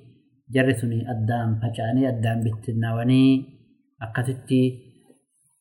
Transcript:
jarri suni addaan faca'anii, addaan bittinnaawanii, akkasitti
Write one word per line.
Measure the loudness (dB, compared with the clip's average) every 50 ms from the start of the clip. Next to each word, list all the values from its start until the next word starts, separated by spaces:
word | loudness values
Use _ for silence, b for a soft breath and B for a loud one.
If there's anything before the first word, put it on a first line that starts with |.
| -16 -20 -20 _ _ _ _ _ _ -2
jarri | 0 2 2 2 2
suni | 0 -2 -2 -2 -4 -4
addaan | -4 -4 -2 -2 -2 -2 0 0 -2 -2 -2 -2
faca'anii, | -4 -4 -4 -4 0 0 2 2 0
addaan | 0 0 -2 -2 0 0 -2
bittinnaawanii, | -2 -4 -4 -6 -6 -4 -2 -2 -2 -2 -2 0 2 4 6 6 6 4 2 0 -6 -14 -20 _ _ _ _ _ _ _ -14 -12
akkasitti | -8 -6 -4 -4 -4 -4 -6 -4 0 2 2 2 2 0 -4 -12 -20 -20 _ _ _ _ _ _ _ _ _ _ _ _ _